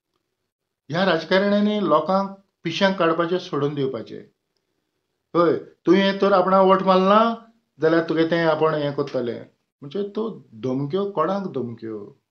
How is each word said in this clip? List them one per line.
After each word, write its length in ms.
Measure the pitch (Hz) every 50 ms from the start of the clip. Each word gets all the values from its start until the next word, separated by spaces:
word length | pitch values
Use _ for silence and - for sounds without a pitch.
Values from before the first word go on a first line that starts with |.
| _ _ _ _ _ _ _ _ _ _ _ _ _ _ _ _ _ -
ह्या 160 | 147 180 196
राजकारण्यांनी 840 | 190 165 165 160 - 180 190 202 202 202 208 208 208 214 214 190
लोकांक 420 | 156 151 156 - 185 190 196 196 196 - - _ _ _ _ -
पिश्यांक 360 | 165 156 - 196 196 190 190
काडपाचें 400 | 170 165 165 160 170 165 180 175
सोडून 340 | 180 - 160 143 143 147 151
दिवपाचें. 480 | 143 135 - - 110 104 110 107 104 104 _ _ _ _ _ _ _ _ _ _ _ _ _ _ _ _ _ _ _ _ _ -
हय, 220 | 170 175 160 127
तुवें 640 | - - - _ _ - 165 180 196 196 196 190 196
तर 100 | 196 196
आपणाक 340 | 196 185 180 185 190 196 190
वोट 180 | 190 190 190 190
मारला 520 | 190 185 185 185 190 208 220 226 233 226 - - - _ _ _ _ _ -
जाल्यार 220 | 156 160 165 165 165 -
तुगे 220 | 160 160 165 165
तें 140 | 175 170 165
आपण 280 | 160 156 151 156 156 156
हें 200 | 151 147 143 139
कोत्तलें. 520 | 143 139 139 - 127 120 117 113 113 110 - _ _ _ _ _ -
म्हणजे 220 | 139 143 143 202 202 202 -
तो 320 | 214 226 226 185 139 - _ 117
धमक्यो, 580 | 110 110 131 127 139 143 143 180 190 202 196
कोणाक 300 | 202 156 156 180 196 202
धमक्यो, 640 | 190 185 135 131 117 120 117 120 110 113 110 104 104 - - _ _ _